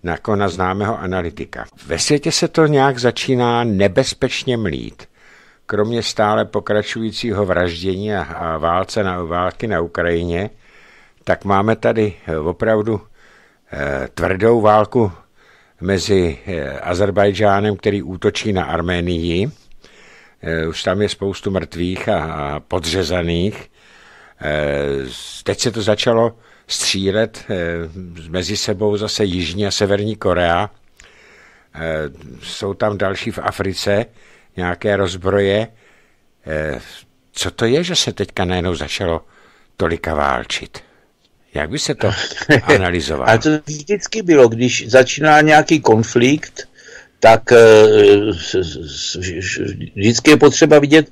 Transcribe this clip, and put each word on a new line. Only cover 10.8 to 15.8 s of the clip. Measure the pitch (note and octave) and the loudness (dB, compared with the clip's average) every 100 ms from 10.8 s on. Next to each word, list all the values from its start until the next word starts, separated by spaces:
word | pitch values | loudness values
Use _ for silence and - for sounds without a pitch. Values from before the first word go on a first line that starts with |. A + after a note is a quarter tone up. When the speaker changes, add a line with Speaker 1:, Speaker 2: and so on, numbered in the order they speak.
| - - _ _ | -20 -20 _ _
Speaker 1:
tak | - F2+ G2+ | -6 -4 0
máme | G2 G#2+ A2 | 0 2 0
tady, | A#2 A2+ G#2+ E2 - | 0 0 -2 -4 -8
eh, | D#2 | -4
opravdu, | D#2+ F2 A2 A2 G#2+ G#2 - - _ _ _ _ _ | -4 -2 0 0 0 -6 -8 -20 _ _ _ _ _
eh, | - C#2+ C2+ B1+ | -8 -6 -4 -8
tvrdou | - F2 F#2 A2+ A#2 | -4 -2 2 2 4
válku | G#2+ G#2+ G#2 B2+ G#2+ E2+ _ _ _ _ _ _ | 4 4 2 0 0 -4 _ _ _ _ _ _